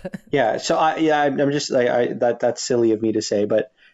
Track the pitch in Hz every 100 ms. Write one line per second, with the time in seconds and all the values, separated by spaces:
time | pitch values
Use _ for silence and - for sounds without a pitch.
0 | 185 - - 143 113 - - 160 160 156
1 | 156 147 143 135 139 143 - 131 123 123
2 | 123 - 120 120 120 - - 120 113 107
3 | 110 107 - 104 104 110 - _ _